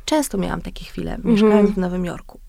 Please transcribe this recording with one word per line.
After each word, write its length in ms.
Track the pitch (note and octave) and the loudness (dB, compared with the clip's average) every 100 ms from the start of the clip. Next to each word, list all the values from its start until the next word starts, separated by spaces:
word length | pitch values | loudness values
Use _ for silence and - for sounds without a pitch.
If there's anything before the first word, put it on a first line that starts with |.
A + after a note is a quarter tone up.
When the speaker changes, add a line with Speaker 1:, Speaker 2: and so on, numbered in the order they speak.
| - | -2
Speaker 1:
Często 320 | D#4 C#4 G3 | -2 0 -4
miałam 240 | F3 F3 | -4 -6
takie 240 | - - - | -8 -12 -12
chwile, 300 | - E3 - | -10 -8 -4
Speaker 2:
Mhm. 180 | - | 0
Speaker 1:
mieszkając 380 | G#3+ G#3+ G#3 G3+ | 4 6 6 4
w 60 | G3 | 2
Nowym 280 | F3+ F3+ F3+ | -2 -4 -6
Jorku. 340 | C3+ - - | -8 -14 -20